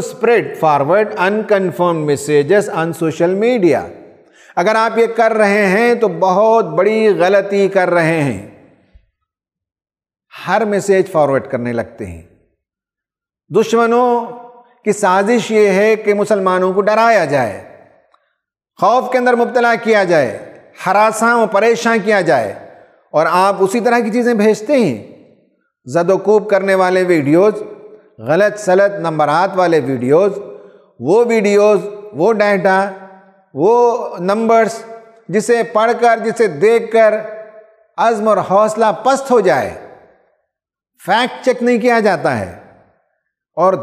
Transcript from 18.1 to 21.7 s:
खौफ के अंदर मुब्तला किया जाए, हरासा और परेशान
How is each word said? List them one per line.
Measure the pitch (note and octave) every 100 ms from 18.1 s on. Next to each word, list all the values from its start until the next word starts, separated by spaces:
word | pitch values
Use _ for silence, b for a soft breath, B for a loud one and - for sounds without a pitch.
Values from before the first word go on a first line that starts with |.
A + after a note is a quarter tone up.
| _ _ _ _ _ _ -
खौफ | F#3+ B3 G#3+
के | B3+
अंदर | B3 A#3+
मुब्तला | A#3+ B3 A#3 A#3
किया | A3 G#3+
जाए, | F#3 E3 A#2+ G2+ - - - -
हरासा | F3+ G3 A3 G#3+ A#3 A#3+
और | G#3
परेशान | G3 A3+